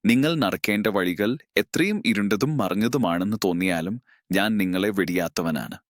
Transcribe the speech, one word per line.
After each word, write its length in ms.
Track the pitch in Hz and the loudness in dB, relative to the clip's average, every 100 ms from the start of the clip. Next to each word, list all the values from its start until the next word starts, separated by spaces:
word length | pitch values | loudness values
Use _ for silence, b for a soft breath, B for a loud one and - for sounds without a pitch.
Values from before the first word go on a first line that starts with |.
നിങ്ങൾ 300 | 104 120 147 | 4 4 4
നടക്കേണ്ട 520 | 165 101 92 - 104 107 | 2 0 0 -2 0 2
വഴികൾ 500 | 98 90 90 104 131 - - | 0 0 0 -2 -2 -4 -4
എത്രയും 460 | 101 - 190 214 | -2 -2 0 0
ഇരുണ്ടതും 520 | - 101 101 104 135 147 | -2 0 0 0 0 0
മറഞ്ഞതുമാണെന്ന് 800 | 95 95 113 143 98 85 98 107 | 0 0 0 0 0 0 -2 -2
തോന്നിയാലും 580 | 98 87 92 85 87 120 b b _ | -2 0 0 -2 -4 -8 b b _
ഞാൻ 260 | 95 104 107 | 0 2 0
നിങ്ങളെ 320 | 92 90 104 | 0 0 0
വെടിയാത്തവനാണ്. 880 | 101 85 87 82 - 85 73 58 - | 0 0 0 -2 -2 -2 -4 -6 -14